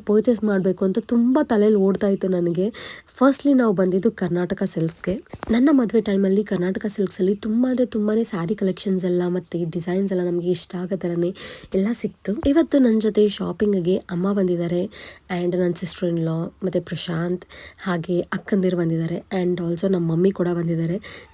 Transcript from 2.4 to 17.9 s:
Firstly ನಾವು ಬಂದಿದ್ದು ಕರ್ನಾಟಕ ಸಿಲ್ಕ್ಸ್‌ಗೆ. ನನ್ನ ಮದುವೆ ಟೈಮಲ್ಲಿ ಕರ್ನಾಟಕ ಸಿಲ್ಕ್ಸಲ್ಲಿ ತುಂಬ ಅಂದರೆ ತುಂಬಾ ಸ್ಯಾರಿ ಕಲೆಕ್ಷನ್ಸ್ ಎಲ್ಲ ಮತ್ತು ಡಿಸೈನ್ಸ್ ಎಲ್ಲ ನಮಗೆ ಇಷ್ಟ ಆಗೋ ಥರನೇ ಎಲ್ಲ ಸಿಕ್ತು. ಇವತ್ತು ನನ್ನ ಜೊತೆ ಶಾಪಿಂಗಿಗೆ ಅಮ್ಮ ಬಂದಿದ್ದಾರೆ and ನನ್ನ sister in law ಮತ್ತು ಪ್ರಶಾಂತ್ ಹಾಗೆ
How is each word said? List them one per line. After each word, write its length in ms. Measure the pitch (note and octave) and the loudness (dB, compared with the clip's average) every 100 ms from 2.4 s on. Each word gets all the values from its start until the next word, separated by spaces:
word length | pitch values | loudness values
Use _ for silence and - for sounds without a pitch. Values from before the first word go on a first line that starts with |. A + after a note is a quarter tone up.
| E3+ E3+ G3+ - - - - - | 0 0 -2 -4 -14 -18 -12 2
Firstly 380 | C4 C4 C#4+ C4 | 2 4 4 4
ನಾವು 160 | A#3 | 4
ಬಂದಿದ್ದು 380 | F#3 F#3 F#3 A3 | 2 2 2 0
ಕರ್ನಾಟಕ 520 | - F3+ F3 F3 F#3+ | 0 -2 0 -2 -2
ಸಿಲ್ಕ್ಸ್‌ಗೆ. 600 | F#3+ - E3 - - A3+ - - - | -4 -2 -2 -4 -6 -6 -8 -10 0
ನನ್ನ 180 | A3+ C#4 | 2 6
ಮದುವೆ 280 | C#4 A3 A3+ | 4 4 2
ಟೈಮಲ್ಲಿ 440 | G#3+ G3 F#3+ G3 | 2 2 4 2
ಕರ್ನಾಟಕ 420 | G#3 F#3 F3+ F#3+ G#3 | 2 0 0 -2 -4
ಸಿಲ್ಕ್ಸಲ್ಲಿ 480 | G#3 F#3 - F#3 | -2 -2 0 0
ತುಂಬ 320 | G#3 A3 A3+ B3+ | 0 0 0 2
ಅಂದರೆ 160 | B3+ B3 | 2 0
ತುಂಬಾ 280 | A3 G#3 G#3+ | 0 0 0
ಸ್ಯಾರಿ 320 | A3+ E3 E3+ | 0 -2 -2
ಕಲೆಕ್ಷನ್ಸ್ 500 | G#3+ F#3+ F#3 G3+ F#3 | -2 -2 -2 -2 0
ಎಲ್ಲ 180 | F3+ F3 F3+ | 0 0 0
ಮತ್ತು 440 | F3+ E3+ E3+ E3+ | -2 -4 -4 -4
ಡಿಸೈನ್ಸ್ 420 | F3 E3+ F#3 G3 | -4 -4 -2 0
ಎಲ್ಲ 140 | F3+ F3+ | 0 -2
ನಮಗೆ 240 | F3 F3 | -2 -2
ಇಷ್ಟ 240 | F3 - | -2 -4
ಆಗೋ 220 | F3+ F3+ F#3+ | -8 -6 -4
ಥರನೇ 380 | F3 E3+ F3 G3 - - - | -2 -2 -2 -4 -12 -16 -6
ಎಲ್ಲ 140 | F#3+ G3+ | -2 0
ಸಿಕ್ತು. 420 | A#3+ G#3+ - - A#3 C#4+ | -2 -6 -6 -6 -2 2
ಇವತ್ತು 320 | D4 - C#4+ | 2 4 4
ನನ್ನ 200 | B3 A3 | 4 4
ಜೊತೆ 300 | G#3+ G#3 G#3 | 2 4 2
ಶಾಪಿಂಗಿಗೆ 680 | G3+ F3 F3+ G#3 G3 E3+ F#3+ | 2 -4 -2 0 2 2 0
ಅಮ್ಮ 360 | - F3 F#3+ | -2 -2 0
ಬಂದಿದ್ದಾರೆ 520 | G3+ F#3 E3+ E3+ F3 G3 - - - - F3+ | 0 0 0 -2 -2 -4 -8 -20 -18 -8 -4
and 180 | F3 F3+ | 0 0
ನನ್ನ 140 | F3+ | 0
sister 400 | E3+ F#3 - F3 | -2 -4 -4 -2
in 80 | E3+ | 0
law 340 | D#3+ D#3+ F#3 - | -2 -2 -6 -6
ಮತ್ತು 180 | F#3 F3+ | -4 -2
ಪ್ರಶಾಂತ್ 600 | F3 E3+ - D#3+ F3 F3+ - - - - | -4 -8 -6 -4 -2 -4 -8 -20 -20 -10
ಹಾಗೆ 380 | G3 | -4